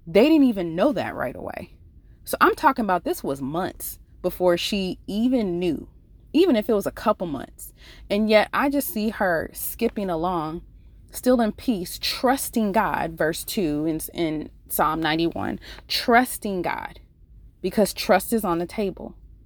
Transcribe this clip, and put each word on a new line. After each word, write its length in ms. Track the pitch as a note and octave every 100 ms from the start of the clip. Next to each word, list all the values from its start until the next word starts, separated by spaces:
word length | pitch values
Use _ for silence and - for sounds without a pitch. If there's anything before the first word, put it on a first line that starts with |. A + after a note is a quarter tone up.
| -
They 180 | F#3+
didn't 200 | C#4+ D#4
even 320 | C4 G3 E3+ E3
know 160 | C4
that 240 | G3 A2 -
right 220 | B2+ -
away. 400 | - - - - - - - - -
So 100 | -
I'm 140 | - -
talking 280 | D#4 C4
about 220 | G#3 F3+ C#4+
this 180 | F4+
was 180 | E3 C#3
months 560 | C3+ D#3+ F#3 - - - - -
before 360 | F3+ - F3+ F3
she 420 | - G3+ F#3 F3 -
even 500 | G3+ B3 B3+ G3 F3
knew, 300 | F3+ C#3+ - - _ - -
even 240 | D4 F#4 A#3
if 120 | G#3+
it 40 |
was 140 | G#3 G3
a 40 |
couple 360 | - G#3+ G#3+ F3+
months. 440 | C3+ - - - - - - -
And 200 | G#3 G#3+
yet 200 | G#3+ -
I 180 | - C#4
just 200 | C#4+ -
see 200 | A3 G#3+
her 400 | - G3 E3 -
skipping 560 | - - - A3+ - F#3+
along, 540 | D#3+ F3+ F3 D#3 E3+ - - - - -
still 280 | - B3 B3
in 140 | A3
peace, 440 | - - G3+ F3+ -
trusting 720 | - - B3+ C4+ - A#3+ G#3+
God, 400 | G3+ F#3 D3+ D#3+
verse 320 | E3 D#3+ E3 -
two 400 | - E3 D3 D#3
in, 160 | D#3 -
in 360 | - D#3+ D#3 - - -
Psalm 320 | - D3+ D#3+
ninety-one, 600 | D#3+ D#3+ E3 - G2 - - - -
trusting 720 | - - A#3 B3+ - G#3 F#3
God, 380 | E3 - - - - _ - - - _
because 320 | F#3 - G3
trust 400 | - - F#3 -
is 100 | A3+
on 160 | G3 E3+
the 60 | F3
table. 500 | - G3 - - - - -